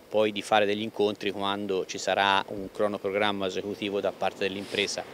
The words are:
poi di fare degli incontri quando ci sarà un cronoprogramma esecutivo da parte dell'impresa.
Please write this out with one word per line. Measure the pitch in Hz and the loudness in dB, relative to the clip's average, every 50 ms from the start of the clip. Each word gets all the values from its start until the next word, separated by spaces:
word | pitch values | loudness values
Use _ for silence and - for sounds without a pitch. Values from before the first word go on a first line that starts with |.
| - - | -20 -2
poi | - 107 110 107 | 2 2 2 2
di | 104 104 | 2 -2
fare | - - 110 107 104 | 0 4 4 6 6
degli | 101 104 104 | 4 2 0
incontri | 107 110 - - 104 104 104 - - 101 | -2 -6 0 2 2 2 2 0 -4 -4
quando | 92 101 98 98 98 101 104 101 95 92 82 | -4 -2 -2 -2 -2 -2 -2 -2 0 -2 -2
ci | - - 101 | -2 -6 -6
sarà | - - 95 95 98 98 98 98 - - | -2 0 2 4 6 6 6 4 2 0
un | 107 104 92 92 | -6 -8 -8 -10
cronoprogramma | - - 107 104 104 98 - 101 95 101 104 104 101 98 98 92 | -4 -2 -2 -2 -2 -2 -4 -2 0 0 0 0 0 0 -2 -2
esecutivo | 92 95 92 101 101 - 107 101 98 101 | -4 -4 -6 -6 -6 -4 -4 -2 -2 0
da | 95 95 | -2 -2
parte | 85 - - 95 92 - | -2 -2 -4 -4 -2 -2
dell'impresa. | 101 98 92 98 101 - - 101 101 92 - - 85 - | -4 -4 -4 -4 -8 -4 -2 -2 -2 -2 -2 -6 -8 -10